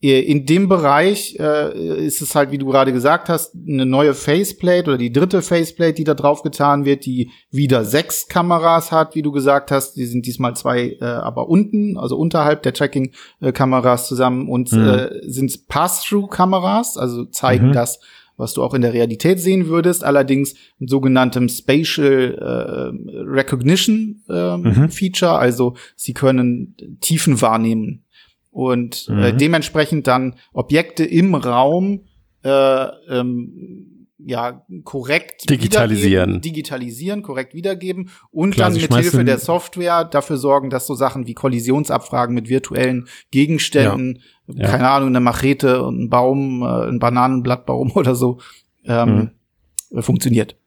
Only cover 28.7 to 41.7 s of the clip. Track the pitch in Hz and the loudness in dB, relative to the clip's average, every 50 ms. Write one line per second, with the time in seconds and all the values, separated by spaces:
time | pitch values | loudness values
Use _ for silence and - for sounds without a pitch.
28.7 | 123 123 123 117 - - - - 110 101 104 120 113 127 143 156 170 160 147 - | 0 -2 -2 -6 -8 -12 -8 -4 -2 2 2 2 4 4 2 2 2 0 -2 -2
29.7 | - 156 151 147 165 151 139 135 127 131 131 127 123 - _ _ _ - 120 - | -2 -2 0 0 -2 -2 0 2 0 2 0 -4 -8 -10 _ _ _ -8 -4 0
30.7 | 143 156 175 165 - - 160 - - 160 180 196 180 143 - 127 120 123 131 139 | 2 0 0 0 -2 -2 -2 2 2 2 4 4 2 0 0 0 2 2 2 2
31.7 | 156 180 190 202 202 190 - _ _ _ _ _ _ _ _ 135 139 135 135 135 | 2 2 0 -2 -4 -6 -8 _ _ _ _ _ _ _ _ 0 2 4 4 4
32.7 | 135 131 135 - - - _ - 135 123 123 123 123 120 120 - - - - - | 2 0 -2 -6 -8 -14 _ -6 -4 -4 -2 -2 -4 -6 -8 -10 -16 -18 -20 -20
33.7 | - - - - _ _ - _ _ _ - - 123 117 120 123 123 127 _ _ | -20 -20 -20 -20 _ _ -20 _ _ _ -12 -8 -6 -6 -6 -6 -8 -12 _ _
34.7 | 90 - - - - 139 120 123 143 175 - - - _ - - 143 123 113 98 | -18 -18 -16 -10 -10 -10 -4 -2 -2 -2 -2 -4 -20 _ -2 0 0 0 2 0
35.7 | 101 107 120 110 107 101 101 98 95 92 90 98 95 90 - 165 160 156 147 - | 2 2 2 2 0 2 2 2 4 4 2 2 0 -4 -4 -6 -8 -8 -8 -8
36.7 | 147 131 123 120 113 117 156 190 202 208 202 - 139 131 131 - - 165 170 196 | -10 -10 -10 -10 -12 -10 -8 -8 -8 -8 -8 -10 -10 -10 -10 -10 -12 -8 -6 -6
37.7 | 190 175 180 185 185 185 185 185 - - _ _ _ 156 165 196 202 - 113 - | -6 -6 -8 -8 -8 -8 -10 -14 -16 -20 _ _ _ -2 0 0 2 2 2 2
38.7 | 107 110 - - 120 123 135 175 156 127 120 127 135 123 - - 165 175 - - | 2 0 0 2 2 2 4 4 2 2 4 2 2 0 0 -2 -2 -2 -2 -6
39.7 | - 180 175 175 170 170 165 165 - 143 139 - 156 135 127 143 139 143 135 135 | -8 -4 -2 0 0 0 0 0 0 -2 0 0 -6 -2 2 2 2 2 2 -2
40.7 | 127 127 - - 143 120 135 127 - 139 123 117 117 - - 135 127 120 113 120 | -6 -6 -6 -6 -4 -2 -2 -2 -2 -4 -8 -8 -10 -4 -2 -2 -2 0 0 0